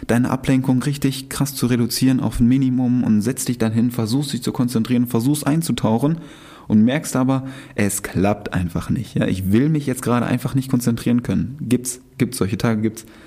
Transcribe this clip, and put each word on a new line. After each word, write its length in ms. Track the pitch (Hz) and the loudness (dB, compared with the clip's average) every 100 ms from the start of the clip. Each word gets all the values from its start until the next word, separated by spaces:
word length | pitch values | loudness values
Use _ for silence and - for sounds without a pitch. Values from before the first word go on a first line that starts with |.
| - | -2
deine 240 | 117 127 | 0 2
Ablenkung 500 | 131 - 131 131 127 | 0 0 0 2 0
richtig 480 | 143 143 135 131 - | 0 -2 -2 -2 -8
krass 240 | - 143 | -4 -4
zu 140 | - 120 | -2 0
reduzieren 520 | 120 117 - 131 131 | 2 0 2 2 2
auf 200 | 110 - | 0 2
ein 80 | 120 | 4
Minimum 560 | 131 131 127 123 123 | 4 4 2 2 2
und 180 | 117 107 | 4 2
setzt 280 | 104 131 - | 2 -2 -4
dich 100 | 120 | -2
dann 120 | 110 | 0
hin, 200 | 110 120 | 2 0
versuchst 420 | 120 110 127 143 | 0 -2 0 -2
dich 80 | - | -4
zu 100 | - | -4
konzentrieren, 540 | 107 123 117 113 123 120 | -2 0 0 0 2 2
versuchst 400 | 113 120 147 - | 2 2 0 0
einzutauchen 720 | 156 160 123 110 113 139 165 - - - - - | 0 0 0 2 2 2 -2 -6 -20 -20 -20 0
und 160 | 110 | 4
merkst 320 | 110 143 156 131 | 4 2 -2 -2
aber, 300 | 131 135 131 - - - | 0 0 -4 -12 -12 -2
es 260 | 101 - | -2 -2
klappt 520 | - - 98 107 - - | -4 0 0 0 -4 -4
einfach 340 | 87 87 - | -4 -4 -2
nicht. 240 | - 101 | -4 -2
Ja, 140 | - 113 | -2 -2
ich 240 | 98 95 | -2 2
will 180 | 104 147 | 2 4
mich 160 | 156 139 | 0 -2
jetzt 160 | 123 | -4
gerade 240 | - 120 131 | 0 0 0
einfach 300 | 123 127 135 | -2 -2 -2
nicht 160 | 131 | 0
konzentrieren 500 | 123 120 117 - 120 | 0 0 0 0 0
können. 360 | 120 95 85 139 | 0 -2 -2 -6
Gibt's, 400 | 107 120 123 - - - | -2 -2 -2 -10 -16 -4
gibt's 220 | 117 - | -4 0
solche 180 | 107 104 | -2 0
Tage, 240 | 123 110 | -2 0
gibt's. 240 | 110 107 - - | -2 -4 -14 -20